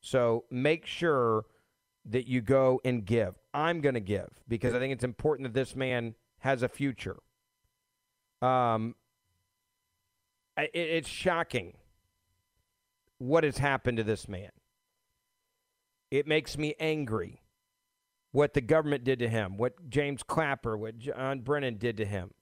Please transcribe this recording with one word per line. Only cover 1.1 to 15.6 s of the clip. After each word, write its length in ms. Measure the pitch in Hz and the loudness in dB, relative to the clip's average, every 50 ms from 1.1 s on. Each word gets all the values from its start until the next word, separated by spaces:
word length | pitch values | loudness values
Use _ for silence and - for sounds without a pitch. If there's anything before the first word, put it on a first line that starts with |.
| 151 135 120 117 110 110 107 _ _ _ _ _ _ _ _ _ _ _ _ | 4 4 4 4 2 0 0 _ _ _ _ _ _ _ _ _ _ _ _
that 220 | - 104 127 123 120 | -4 -4 -4 -2 0
you 140 | 127 127 | -2 -2
go 400 | 113 101 135 135 135 131 127 127 _ | 2 4 4 6 6 4 4 2 _
and 220 | 127 123 120 104 | 0 -2 -2 0
give. 300 | 92 113 117 107 92 92 - _ _ _ | 2 2 2 2 0 -2 -10 _ _ _
I'm 280 | 143 151 165 170 170 | 0 0 0 0 2
gonna 180 | 143 143 131 120 | 2 2 2 0
give 300 | 104 92 104 95 90 - - - _ - | -2 -2 -2 -2 -4 -6 -16 -20 _ -6
because 260 | 117 113 - 127 117 | -4 0 0 0 0
I 60 | 123 | 0
think 140 | 127 135 135 | 0 -2 -2
it's 100 | 120 127 | -2 -4
important 440 | 123 113 _ - 151 156 123 135 127 | -4 -4 _ 0 0 0 0 -2 -4
that 120 | 110 131 | -2 -2
this 160 | 131 - - | -2 -2 -4
man 400 | 131 131 131 123 120 117 117 113 _ _ _ _ _ | -4 -2 0 0 -2 -2 -4 -8 _ _ _ _ _
has 240 | - 131 139 127 120 | 0 0 0 2 0
a 60 | 120 | -4
future. 480 | - - 143 139 123 - - 123 - - _ _ _ _ _ _ _ _ _ _ _ _ _ _ _ _ _ _ _ _ _ _ _ _ | -2 -2 -4 -4 -4 -4 -8 -10 -10 -10 _ _ _ _ _ _ _ _ _ _ _ _ _ _ _ _ _ _ _ _ _ _ _ _
Um, 540 | - 127 127 127 123 120 113 110 110 117 120 _ _ _ _ _ _ _ _ _ _ _ _ _ _ _ _ _ _ _ _ _ _ _ _ _ _ _ _ _ _ _ _ - | 0 2 2 4 2 2 2 0 -2 -4 -8 _ _ _ _ _ _ _ _ _ _ _ _ _ _ _ _ _ _ _ _ _ _ _ _ _ _ _ _ _ _ _ _ -4
I, 60 | 147 151 - | -4 -2 -2
it, 0 | |
it's 360 | 165 170 156 165 165 151 - | -2 -2 0 0 -2 -2 -4
shocking 680 | - - - 185 175 165 165 - - 123 92 85 - - _ _ _ _ _ _ _ _ _ _ _ _ _ _ _ _ _ _ _ _ _ _ _ _ _ _ _ _ | -10 -2 0 2 2 2 0 0 -2 -4 -4 -6 -14 -20 _ _ _ _ _ _ _ _ _ _ _ _ _ _ _ _ _ _ _ _ _ _ _ _ _ _ _ _
what 240 | 131 123 147 165 156 | -4 2 4 4 4
has 160 | 147 131 - | 4 0 2
happened 380 | 131 143 139 131 _ 127 120 113 | 2 2 2 2 _ 0 0 0
to 60 | 110 | 0
this 240 | 104 110 98 - - | 0 -2 -2 -4 -10
man. 240 | 101 90 101 95 - _ _ _ _ _ _ _ _ _ _ _ _ _ _ _ _ _ _ _ _ _ | -12 -12 -12 -14 -20 _ _ _ _ _ _ _ _ _ _ _ _ _ _ _ _ _ _ _ _ _